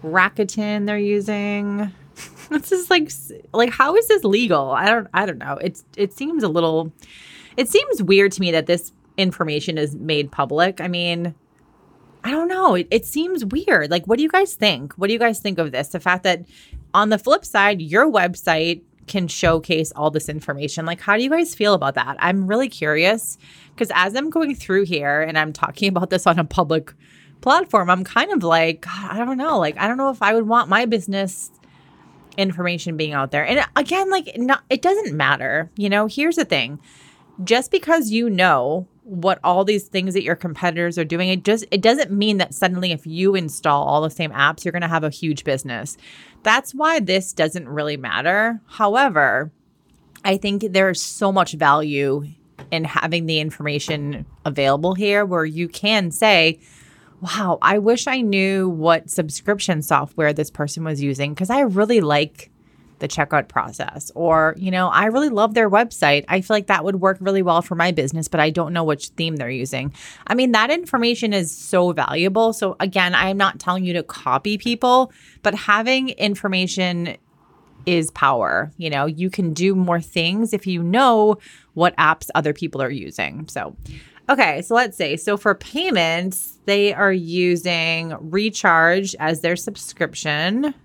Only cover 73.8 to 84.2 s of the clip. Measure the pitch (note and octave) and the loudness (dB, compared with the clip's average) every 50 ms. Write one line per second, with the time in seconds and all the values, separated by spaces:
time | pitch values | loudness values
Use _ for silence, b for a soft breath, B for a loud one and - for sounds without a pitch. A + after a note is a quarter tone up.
73.8 | F#3 F3+ E3+ F3 - - - - - C3+ B2+ C#3 - G#3 G#3+ G3+ - A#3+ A#3+ A3+ | -2 -2 -2 -4 -6 -8 -14 -8 -2 0 0 0 0 -2 -4 -2 -2 -4 -2 0
74.8 | - B3 B3 B3+ C4 B3+ b b b b b b - G#3+ G3 G#3 - - G3+ G#3+ | 2 4 4 4 4 2 b b b b b b -2 -2 -2 -2 0 2 2 2
75.8 | A3 B3 C4 C4 C4 C4 - - - G#3 G3+ F#3+ - G3 F#3+ F#3 F#3 F3 - F#3+ | 2 0 0 0 0 -4 -4 -2 -2 -2 -2 -2 -4 -2 -2 0 -2 -2 -2 -2
76.8 | F#3 F3+ F3 F3 E3+ E3 - - _ _ _ _ _ _ _ _ _ _ _ - | -2 -2 -2 -4 -4 -6 -8 -12 _ _ _ _ _ _ _ _ _ _ _ -8
77.8 | - F3+ F3 E3+ D#3+ - _ - D3 C3+ C3+ A#2+ G2+ C#2 C#2 F2+ C3 D#3 _ - | -2 0 2 2 0 -2 _ 0 2 2 2 2 0 0 0 -2 -2 -4 _ -10
78.8 | E3+ D#3 D3 C#3 C#3+ D#3+ D#3 D#3 F3+ F#3 F#3 - F#3 E3 D#3 E3 F3+ G3 G3 F#3 | -8 -4 -2 -2 -2 -2 -2 -4 -4 -4 -2 -2 -2 -2 -2 0 2 2 2 2
79.8 | F3+ F3 E3+ E3+ D#3+ - - F3+ E3 E3+ F#3 G#3+ A#3 A3+ A3 F#3+ - F#3+ F3+ E3+ | 2 2 0 -2 -2 -4 -4 -2 -2 0 0 -2 -2 -2 -2 -4 -4 -4 -4 -2
80.8 | E3+ E3+ F#3 B3 C#4 B3+ A#3 G#3+ G#3+ G#3+ G#3 G#3 B B B B B B B D3+ | -2 0 2 4 4 6 6 6 4 4 2 0 B B B B B B B 2
81.8 | E3+ F3+ - - D#3 D3+ D#3+ - - - - E3 D3 D3+ D3+ - F3 D#3 - C3+ | 2 2 4 4 2 2 2 0 -6 -4 -4 -2 0 0 -4 -4 -6 -8 -4 -4
82.8 | C3+ A#2+ C#3+ B2 E2 C#2 - - F#2 C#2 C#2+ C#3 D#3 - - C3 F2 D2 - - | -4 -4 -4 -8 -10 -10 -6 -6 -6 -6 -6 -12 -14 -10 -8 -8 -10 -10 -12 -16
83.8 | B B B B B B B B | B B B B B B B B